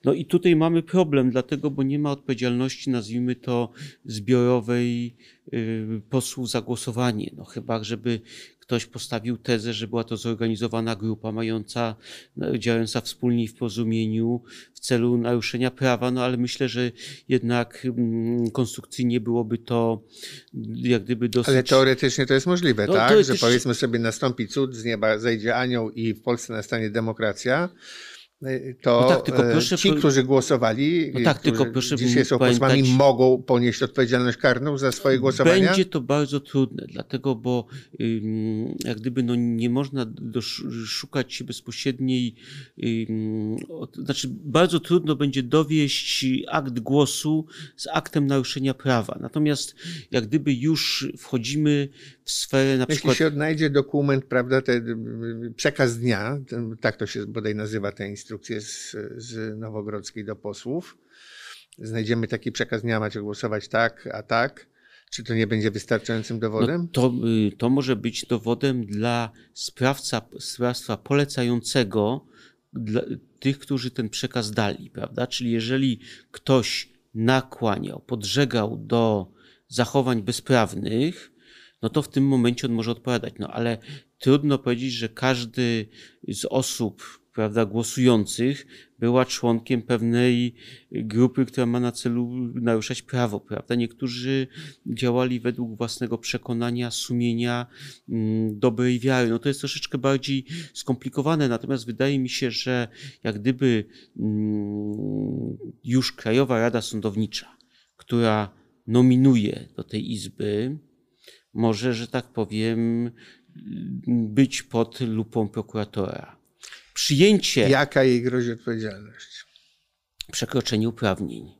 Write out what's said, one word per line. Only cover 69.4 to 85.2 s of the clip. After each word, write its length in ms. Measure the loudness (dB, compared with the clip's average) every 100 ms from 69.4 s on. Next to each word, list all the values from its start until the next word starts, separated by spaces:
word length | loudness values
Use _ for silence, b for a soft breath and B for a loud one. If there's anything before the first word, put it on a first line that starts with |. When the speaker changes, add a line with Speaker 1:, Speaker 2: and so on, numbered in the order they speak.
| b
Speaker 1:
sprawca, 680 | -12 -12 0 0 0 -4 -6 -6 -14
sprawstwa 580 | -12 -2 -2 -2 -6 -8
polecającego 1300 | 0 0 0 -2 -2 -2 0 0 0 2 0 -2 -8 b b b _
dla 300 | -10 -4 -2 -2 -8 _ _
tych, 180 | -2 -2
którzy 320 | -2 -4 -4
ten 180 | -6 -6
przekaz 420 | -4 -4 -4 -4
dali, 400 | 0 -2 -2 -10
prawda? 360 | -10 -8 -4 -4
Czyli 240 | -4 -2
jeżeli 500 | -2 0 0 0 -2 B B B
ktoś 640 | -14 2 4 4 -4 -8 _ _
nakłaniał, 840 | -2 2 2 0 -4 -2 -2 -4 -12
podżegał 760 | -8 -8 -2 0 2 2 -2 -4
do 560 | -2 2 2 2 -2 b b b b
zachowań 540 | -2 0 2 2 0
bezprawnych, 1080 | -2 -6 2 2 2 -2 -4 -2 -2 -4 -18 _ b b b b
no 60 | -2
to 140 | -2
w 60 | -2
tym 160 | 0
momencie 420 | 2 4 2 0 -2
on 40 |
może 160 | -2 -4
odpowiadać. 440 | -6 -2 -4 -4 -8
No 100 | -8
ale 300 | -4 -4 -4 B -18 B _
trudno 400 | 4 4 4 0
powiedzieć, 340 | 0 -2 -2
że 160 | -6 -8
każdy 800 | -2